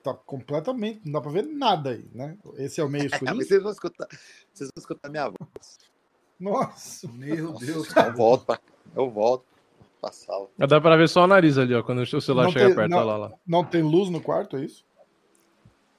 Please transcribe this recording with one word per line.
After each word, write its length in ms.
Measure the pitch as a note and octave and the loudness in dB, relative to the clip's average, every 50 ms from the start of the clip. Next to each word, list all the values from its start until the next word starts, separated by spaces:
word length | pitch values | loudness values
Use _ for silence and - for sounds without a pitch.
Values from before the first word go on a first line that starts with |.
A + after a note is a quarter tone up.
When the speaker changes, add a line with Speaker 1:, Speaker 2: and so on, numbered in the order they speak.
| _ | _
Speaker 1:
tá 100 | - D3+ | -8 -8
completamente, 880 | - _ - D3 C3 A#2+ - D3 D#3 D#3 B3+ C4 B3 G#3 A3 A3+ A3 - | -8 _ -14 -14 -14 -10 -6 -6 -6 -4 -6 -6 -6 -6 -8 -8 -10 -10
não 80 | D3+ C#3+ | -6 -6
dá 80 | D3 | -6
pra 100 | C3 D3 | -6 -4
ver 120 | D3 F#3+ B3+ | -4 -4 -4
nada 460 | D#4 D#4 C#4+ C#4 A#3 F#3+ E3 C#3+ C3+ | -4 -6 -2 0 0 0 0 -2 -6
aí, 140 | A#2+ G#2 - - - | -8 -8 -10 -16 -16
né? 240 | A2+ C3+ D3+ E3 G#3 _ - - C#3+ | -14 -14 -14 -14 -18 _ -20 -14 -12
Esse 240 | C3+ C3 - - | -12 -10 -6 -4
é 20 | D#3 | -4
o 60 | C#3 | -4
meio 160 | C#3+ D3 C#3+ | -2 -4 -4
Speaker 2:
<laughs> 20 | C3+ | -4
Speaker 1:
escurinho? 300 | C#3+ C#3+ C3+ C3+ G3 B3+ | -4 -4 -4 -4 -4 -4
Speaker 2:
Mas 100 | - - | -2 0
vocês 140 | G3+ G3 F#3+ | 2 2 2
vão 80 | G#3+ | -2
escutar, 360 | G3+ - - E3+ - - D#3+ - - - - - - _ _ _ _ | -6 -8 -10 -12 -10 -10 -14 -16 -16 -20 -20 -20 -20 _ _ _ _
vocês 160 | - C#3+ C3 - | -14 -14 -14 -14
vão 60 | E3 | -18
escutar 280 | - - D#3+ - - C#3+ | -14 -14 -14 -14 -14 -12
minha 200 | D3 D3+ C#3 A2+ | -8 -6 -6 -6
voz. 480 | F#2 - E3 - _ - - - - _ _ _ _ _ _ _ _ _ _ _ _ _ | -8 -10 -16 -18 _ -20 -20 -20 -20 _ _ _ _ _ _ _ _ _ _ _ _ _
Speaker 1:
Nossa. 680 | F3+ G3+ A3+ C4 - - - - - - - - - C#3+ A#2 | -8 -4 -4 -4 -4 -6 -8 -14 -20 -20 -18 -16 -16 -16 -16
Speaker 3:
Meu 380 | B2 C3 C#3+ D#3 E3 D#3 E3+ D#3 | -14 -8 -8 -6 -6 -6 -8 -10
Speaker 2:
Nossa, 120 | - B2 | -10 -10
Speaker 3:
Deus. 300 | C#3 D#3+ D#3+ D3+ - - | -8 -8 -8 -8 0 2
Speaker 2:
eu 180 | - - A#2 A#2 | 2 2 2 2
volto 320 | B2 A2+ A2+ B2+ B2+ - | 2 4 4 4 4 2
pra, 140 | - A#2 - _ _ _ _ _ - - | -2 -6 -6 _ _ _ _ _ -12 -6
eu 140 | - C3 B2+ | -4 -4 -4
volto 360 | A2 G#2 G#2+ A#2 B2+ B2+ - _ _ _ _ _ _ _ _ _ _ _ | -2 0 0 0 0 -2 -4 _ _ _ _ _ _ _ _ _ _ _
pra 100 | - G#2+ | -14 -14
sala. 380 | - - - - F#2 G2 G2 - _ - | -14 -14 -14 -10 -10 -10 -10 -12 _ -4
Speaker 4:
Dá 240 | - C#3 D3 D3+ | 2 4 4 6
pra 160 | D3 E3+ E3 D#3+ | 6 6 6 6
ver 100 | E3 D#3 | 6 4
só 160 | - F3+ F3 | 6 4 6
o 40 | F#3 | 8
nariz 300 | G3 F#3+ E3 D#3 C#3 C3+ | 6 6 6 6 4 4
ali, 160 | C3 B2 B2 | 2 2 0
ó, 80 | A#2 | -2
quando 180 | A2 - B2+ B2 | -2 -2 -4 -4
o 200 | B2 - - D3 | -4 -4 -4 -4
celular 220 | - - C3+ B2+ B2 | -2 0 2 2 2
Speaker 1:
Não 80 | - | 2
Speaker 4:
chega 140 | - C3 - F#3 | 4 6 6 6
Speaker 1:
tem, 80 | F3+ | 6
Speaker 4:
perto, 160 | - A2 E3 | 4 2 2
Speaker 1:
não, 60 | E3+ F3+ | 2 0
Speaker 4:
ó 40 | A#2+ | 0
lá, 140 | A2 G#2+ G#2+ | 0 -2 -4
lá. 140 | G#2 A2 - _ _ F3+ | -6 -10 -14 _ _ -2
Speaker 1:
não 160 | E3 F3 E3+ | 0 0 0
tem 180 | - - E3+ | 0 0 0
luz 280 | D#3+ D3+ D#3+ F3+ G3+ F3+ | 0 2 2 2 0 0
no 100 | F3 D3+ | -4 -6
quarto, 360 | - - D3 E3+ G3+ G3+ - C3+ | -6 -4 -4 -4 -4 -6 -8 -10
é 80 | C#3+ | -10
isso? 200 | A3 - _ _ _ _ _ _ _ _ _ _ _ _ _ _ _ _ _ _ _ _ _ _ _ _ | -10 -12 _ _ _ _ _ _ _ _ _ _ _ _ _ _ _ _ _ _ _ _ _ _ _ _